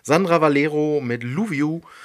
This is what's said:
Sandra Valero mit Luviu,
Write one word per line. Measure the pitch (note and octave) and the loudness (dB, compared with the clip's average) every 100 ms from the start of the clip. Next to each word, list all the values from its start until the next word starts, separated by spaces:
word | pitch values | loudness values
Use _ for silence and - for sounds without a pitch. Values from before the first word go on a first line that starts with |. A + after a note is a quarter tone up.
Sandra | - D#3 F#3 E3 | 0 2 4 2
Valero | D#3 C#3+ D3+ D3+ D3+ D3 | 4 2 0 0 0 0
mit | B2 A#2+ | -2 -6
Luviu, | A#2+ D3 A3 C#3+ D3+ E3 - - | -6 -4 -4 -2 -2 -4 -10 -20